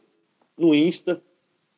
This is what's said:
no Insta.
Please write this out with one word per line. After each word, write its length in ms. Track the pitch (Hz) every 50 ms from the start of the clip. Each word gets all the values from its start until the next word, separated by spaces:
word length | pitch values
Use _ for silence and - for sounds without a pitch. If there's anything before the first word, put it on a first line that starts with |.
| _ _ _ _ _ _ _ _ _ _ _
no 160 | - 160 170 151
Insta. 480 | 147 151 170 170 - - - 175 170 - _ _ _ _ _ _ _ _ _ _